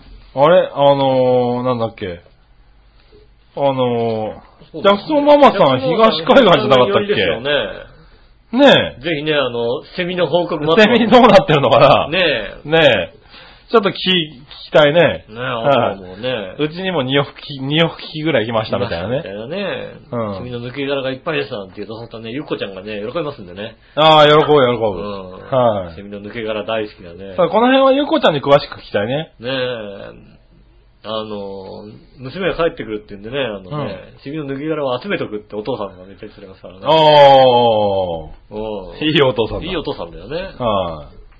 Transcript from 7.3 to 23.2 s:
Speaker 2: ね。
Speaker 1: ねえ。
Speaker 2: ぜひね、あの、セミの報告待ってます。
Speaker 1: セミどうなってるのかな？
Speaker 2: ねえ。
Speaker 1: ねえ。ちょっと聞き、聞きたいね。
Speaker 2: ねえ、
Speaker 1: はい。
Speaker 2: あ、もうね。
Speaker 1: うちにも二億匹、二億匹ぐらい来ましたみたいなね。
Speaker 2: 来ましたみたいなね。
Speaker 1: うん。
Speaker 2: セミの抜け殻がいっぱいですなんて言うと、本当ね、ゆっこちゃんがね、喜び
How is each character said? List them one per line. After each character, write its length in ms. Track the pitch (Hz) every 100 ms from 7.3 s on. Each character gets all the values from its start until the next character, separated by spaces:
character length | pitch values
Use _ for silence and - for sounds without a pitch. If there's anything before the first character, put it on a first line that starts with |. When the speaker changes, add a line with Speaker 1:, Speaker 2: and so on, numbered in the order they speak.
| 78
Speaker 2:
ね。 100 | 139 143 101 92 - - _ _ _ _ _
Speaker 1:
ね 440 | 240 277 151 85 98
え。 40 |
Speaker 2:
ぜ 80 | 151 147
ひ 80 |
ね、 100 | 156
あ 160 | 147 127
の、 320 | 120 117 127 - -
セ 80 |
ミ 100 | 175
の 140 | 180 156
報 180 | 175 165
告 100 | 165
待 160 | 156 165
っ 40 |
て 40 | 214
ま 80 | 233
す。 20 |
Speaker 1:
セ 40 | 226
ミ 40 |
ど 80 | 247
う 40 |
な 200 | 240 185
っ 40 | -
て 60 |
る 80 | 147
の 100 | 127
か 100 | 120
な？ 280 | 139 107 82
Speaker 2:
ね 100 | 180 165 120 98 -
え。 40 | 143
Speaker 1:
ね 100 | 160
え。 420 | 147 101 82 - _ - - - _
ち 60 | 226
ょ 40 |
っ 20 |
と 80 | 196
聞 20 |
き、 40 | -
聞 720 | 185 180 156 123 147 - -
き 0 |
た 160 | 170 147
い 40 |
ね。 80 | 170
Speaker 2:
ね 240 | 139 82 -
え、 120 | 110
Speaker 1:
は 520 | 131 120 139 131 104
い。 20 |
Speaker 2:
あ、 20 | 95
も 180 | 90
う 60 | 92
ね。 360 | 127 120 95 -
Speaker 1:
う 100 | 151
ち 60 | 170
に 80 | 190
も 100 | 165
二 160 | 127 143
億 160 | 139 -
匹、 200 | - 135
二 220 | 135 156
億 140 | 165 -
匹 220 | - 156
ぐ 100 | 156
ら 100 | 127
い 40 | 110
来 60 |
ま 120 | 110
し 60 | 107
た 80 | 101
み 100 | 113
た 100 | 85
い 40 |
な 60 | 98
ね。 140 | 139
Speaker 2:
来 40 | 95
ま 40 |
し 80 | 101
た 60 | 120
み 40 |
た 60 | 185
い 60 |
な 40 | 190
ね。 240 | 120 101 120 -
Speaker 1:
う 200 | 120 107
ん。 60 | 95
Speaker 2:
セ 60 |
ミ 60 | 123
の 100 | 120
抜 140 | 123
け 120 | 143 139
殻 140 | 139
が 80 | 131
い 60 | 131
っ 20 |
ぱ 160 | 175
い 40 | 147
で 80 | 123
す 60 |
な 120 | 113
ん 40 | 95
て 60 | 98
言 80 |
う 40 | 98
と、 60 |
本 140 | 110 117
当 100 | 110
ね、 100 | 113
ゆ 100 | 131
っ 40 |
こ 120 | - 156
ち 80 |
ゃ 40 | 107
ん 60 |
が 80 | 95
ね、 180 | 104 104
喜 180 | 107
び 60 | 170